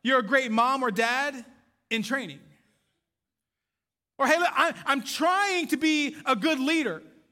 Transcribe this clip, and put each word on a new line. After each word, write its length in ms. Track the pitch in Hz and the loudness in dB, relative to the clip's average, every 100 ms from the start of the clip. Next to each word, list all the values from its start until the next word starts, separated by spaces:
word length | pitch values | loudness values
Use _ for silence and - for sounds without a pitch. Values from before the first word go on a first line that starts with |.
You're 160 | 233 262 | 4 2
a 80 | 196 | 4
great 240 | 269 254 | 0 2
mom 320 | 220 247 269 | 2 2 2
or 80 | 254 | 0
dad 540 | 196 226 254 285 269 226 - _ _ _ | 0 0 0 -4 -6 -18 -20 _ _ _
in 120 | 226 | -4
training. 380 | 214 269 202 143 - _ _ _ _ _ _ _ _ _ _ _ _ _ _ _ _ - | -2 -4 -6 -14 -20 _ _ _ _ _ _ _ _ _ _ _ _ _ _ _ _ -2
Or, 80 | 269 | 2
"Hey, 100 | 320 | 4
look, 140 | 349 | 2
I, 240 | 262 320 - | 2 0 0
I'm 180 | - 277 | -2 -2
trying 680 | - - 320 381 403 370 311 | -4 0 2 2 0 0 -2
to 80 | 285 | -2
be 400 | 311 302 285 - - | 0 0 -2 -4 -2
a 80 | |
good 240 | 254 302 294 | 0 0 0
leader." 460 | 262 320 247 160 - - _ | 0 0 -2 -6 -12 -20 _